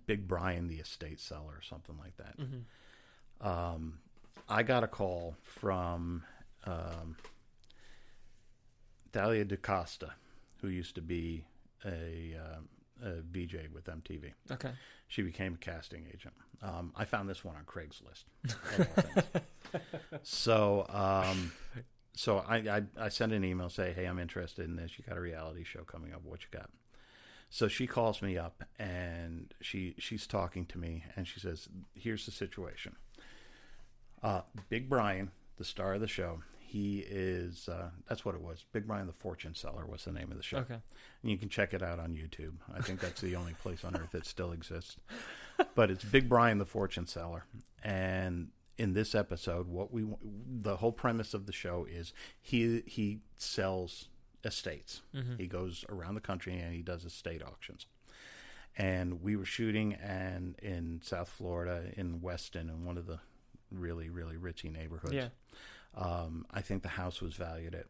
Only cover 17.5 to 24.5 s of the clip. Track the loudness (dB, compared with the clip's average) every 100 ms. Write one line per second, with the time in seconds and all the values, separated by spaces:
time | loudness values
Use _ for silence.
17.5 | -10 -10 -10 -10 -12 -16 -20 -20 -6 -4
18.5 | -2 0 4 6 6 6 6 4 2 -2
19.5 | -16 -4 -4 -4 -10 -8 -10 -4 2 8
20.5 | 8 10 6 4 4 6 6 6 4 0
21.5 | -4 -8 -8 -12 -18 -14 -2 4 4 6
22.5 | 2 4 2 2 -2 -2 2 4 6 4
23.5 | 2 0 0 0 2 0 0 -2 -4 -4